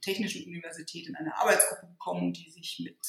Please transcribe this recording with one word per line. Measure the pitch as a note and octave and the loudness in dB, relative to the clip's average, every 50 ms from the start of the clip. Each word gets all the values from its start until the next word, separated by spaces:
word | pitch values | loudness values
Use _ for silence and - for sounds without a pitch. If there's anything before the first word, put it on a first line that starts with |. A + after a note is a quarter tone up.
Technischen | - F#3+ G3 G3 G#3+ F#3+ F#3+ - - | -4 -2 0 0 0 -2 -2 -4 -8
Universität | F3+ E3+ F3 - E3 E3 - D#3+ - - E3+ - - | -8 -10 -10 -10 -10 -12 -12 -12 -10 -10 -10 -10 -10
in | - | -8
eine | - D#3+ D#3 - - | -6 -4 -4 0 2
Arbeitsgruppe | - G#3+ G3 F3+ E3+ - - - - - | 6 6 8 8 8 6 4 -2 -8 -16
gekommen, | - _ - - F2 - F2+ F2+ - | -16 _ -4 -2 0 2 2 0 0
die | - - - | -2 -8 -16
sich | - - - - - - - | -20 -12 -10 -10 -8 -6 -8
mit | - - _ - | -8 -8 _ -8